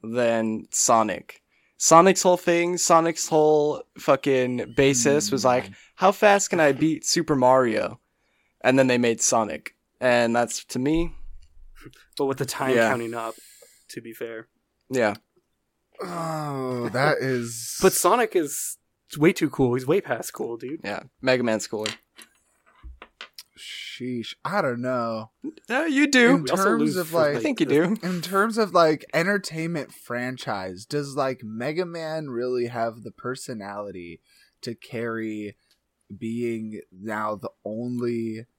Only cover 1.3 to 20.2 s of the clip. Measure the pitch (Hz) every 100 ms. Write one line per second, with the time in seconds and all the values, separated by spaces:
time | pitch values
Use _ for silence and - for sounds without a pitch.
1.3 | - _ _ _ _ - 165 185 190 190
2.3 | 180 - 170 175 175 - 165 165 165 -
3.3 | 160 151 151 147 143 - - - 135 -
4.3 | 135 127 123 - 120 139 135 120 143 -
5.3 | 135 127 123 123 - - - 185 196 208
6.3 | 202 - 180 151 135 156 156 - 180 160
7.3 | 143 127 131 123 107 - 123 _ _ _
8.3 | _ _ _ - 135 131 123 120 117 -
9.3 | 120 107 76 - _ _ _ 127 120 117
10.3 | 117 117 - - - 131 160 170 - -
11.3 | - - - - - - _ _ - 139
12.3 | 131 131 - 135 123 113 120 117 117 113
13.3 | - - - - _ _ - 117 113 117
14.3 | 113 113 _ _ _ _ 131 110 101 _
15.3 | _ _ _ _ _ _ _ 190 170 165
16.3 | 160 147 139 131 123 117 110 147 147 131
17.3 | 127 120 - - - 185 - 175 220 226
18.3 | 185 147 - - - _ _ _ 147 156
19.3 | 196 151 - 127 127 131 185 - 117